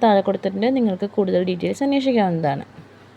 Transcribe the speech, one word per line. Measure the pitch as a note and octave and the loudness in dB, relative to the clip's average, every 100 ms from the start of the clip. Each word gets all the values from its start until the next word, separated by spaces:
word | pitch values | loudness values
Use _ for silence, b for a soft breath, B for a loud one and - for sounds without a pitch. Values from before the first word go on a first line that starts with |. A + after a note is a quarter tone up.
| A3+ | 4
താഴെ | G3 G3 | 4 2
കൊടുത്തിട്ടുണ്ട്. | F#3 F#3+ G3 A#3 C4+ | -2 -4 -2 0 0
നിങ്ങൾക്ക് | A3 F#3 G3+ - | 0 -2 -4 -2
കൂടുതൽ | F#3+ F3+ F#3 | 0 0 0
ഡീറ്റെയിൽസ് | F3 F3 G3 C#4 | -2 -4 -2 -2
അന്വേഷിക്കാവുന്നതാണ്. | C#4 C4 A#3 F#3+ E3 D3+ C#3 - - - - - | 0 0 2 2 0 -2 -4 -8 -18 -20 -20 -20